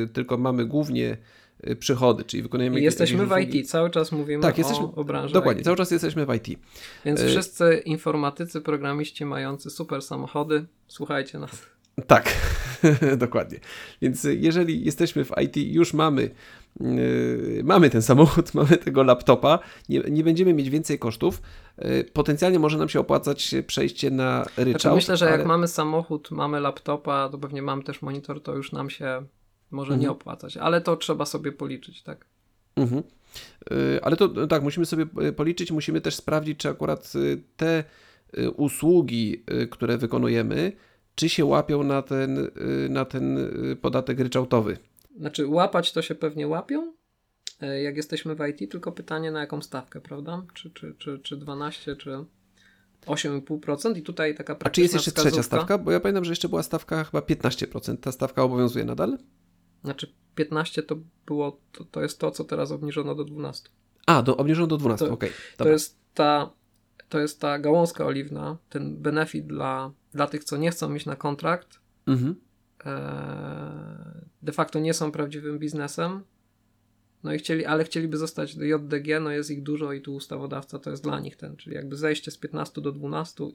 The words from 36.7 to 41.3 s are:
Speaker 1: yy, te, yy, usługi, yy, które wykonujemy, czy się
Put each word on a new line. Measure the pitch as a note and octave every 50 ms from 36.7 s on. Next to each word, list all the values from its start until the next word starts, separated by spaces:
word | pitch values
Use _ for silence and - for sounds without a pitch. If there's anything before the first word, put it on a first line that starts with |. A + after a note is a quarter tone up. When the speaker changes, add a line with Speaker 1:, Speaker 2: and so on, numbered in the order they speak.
| C#3+ - - D3+ D#3 - - - -
Speaker 1:
yy, | C#3 C#3 C#3+ C#3+ C#3 - _ _
te, | - D#3+ E3 E3 D#3+ D#3 D#3 - - - - - _ _ _ -
yy, | - A#2+ B2
usługi, | - - D3 C#3+ - - - D#3 F3+ F3+ D#3 B2 A#2 A#2 A2+ G#2+ - - - -
yy, | - B2 B2 A#2
które | - - - A#2 A#2+ A#2
wykonujemy, | C3 A#2 B2 B2 B2 A#2+ A#2 A#2 A2+ G#2+ G#2 C3+ D#3+ F#3+ G3+ - _ _ _ _ _ _ -
czy | - D#3
się | D#3+